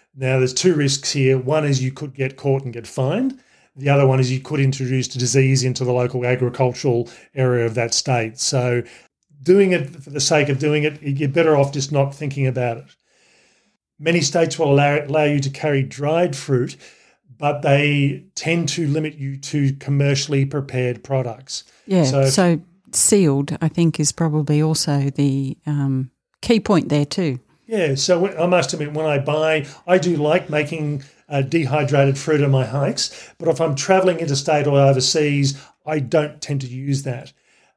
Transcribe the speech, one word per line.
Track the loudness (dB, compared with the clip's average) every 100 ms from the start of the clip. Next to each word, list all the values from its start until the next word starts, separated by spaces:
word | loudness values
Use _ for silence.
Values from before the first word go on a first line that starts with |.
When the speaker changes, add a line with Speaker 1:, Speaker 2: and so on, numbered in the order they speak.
| _ -6
Speaker 1:
Now, | -2 2
there's | 2
two | 2 2
risks | 2 0 -2 -4
here. | 0 2 2
One | 2 0 2
is | 0
you | -2
could | -6 -12
get | -6 -6 -4
caught | -2 -2
and | -2
get | -10 -10
fined. | -4 -2 0 -2 -6 _ _ _ -6
The | 0
other | 4 4
one | 4
is | 2
you | -2
could | -4 0
introduce | 0 0 -2 -2 -4
disease | -4 0 2 4 2
into | 0 -2 -2
the |
local | 0 0 -2 -2
agricultural | 0 -2 0 0 0 0 0 -2 -10 _
area | -2 0 2 0
of | -2
that | -2
state. | -4 -2 -2 -2 -6
So | -4 -2 0 -2 -4 -14 _ _ _ _
doing | 4 4 6
it | 2 -2 -10
for | -12
the | -4
sake | 0 2 2
of | 0
doing | 0 0
it, | -2 -4
you're | -6 -2 0
better | 2 4 4
off | 2
just | -2 -2
not | 0 -2
thinking | -4 -8 -2 -2
about | -2 -4 -6
it. | -12 _ _ _ _ _ _ _ _ _ _ _
Many | 0 2
states | 2 0 0 0
will | 2
allow, | 4 4 0 0
allow | 0
you | 2 0
to | -2
carry | -4 -2 0
dried | -2 -4 -2 0 0 -2
fruit, | -2 0 -2 -6 -20 _ _ _ _ -6
but | -4 -2
they | 2 2 2 2 0 -2 -10 -10
tend | -4 -2 -2
to | -4 -2
limit | -2 -4 -8
you | -10 -10
to | -6 0 0 -2
commercially | -2 0 2 0 0 0 0
prepared | -2 -4 -4 -2 -4
products. | -4 -4 -2 -8 -14 -16 -16 _ -2
Speaker 2:
Yeah, | 2
Speaker 1:
So | 2 4 2
Speaker 2:
so | 4 2 2 -4 _ _
sealed, | -2 4 4 4 2 -2 -2
I | -2
think, | 2 0 2
is | -4
probably | 0 0 0 0 2
also | 2 0 -2 0 0
the, | 0 0 0 -4 -6 -4
um, | -2 0 -2 -4 _ _ _
key | 0 0
point | 4 0 2
there | 0 -2
too. | -2 -4 -4 -10 _ -8
Speaker 1:
Yeah, | -2 -2 -2
so | 0 2
when, | 0 0
I | 2
must | 2 0
admit, | -4 -6
when | -4 -2
I | -2
buy, | -2 0 0 0 -4 -12 0
I | 2
do | 2 0
like | 2 0 0
making, | -4 -2 -4 -4 -6 -10 _ _
uh, | -4
dehydrated | -2 -2 0 -2 0 2 2 0
fruit | 0 2
on | 4
my | 2 0
hikes, | -2 -2 -2 -6 -8 -20 _
but | -2
if | 0
I'm | 0 -2
traveling | 2 4 4 0
interstate | -2 -4 0 0 2
or | 4
overseas, | 4 4 2 0 2 2 0 -2 -14 _ -6
I | -4
don't | 0 0 0 -6
tend | -6 -6
to | -6
use | -10 -4 -4
that. | -4 -10 -12 _ _ _ _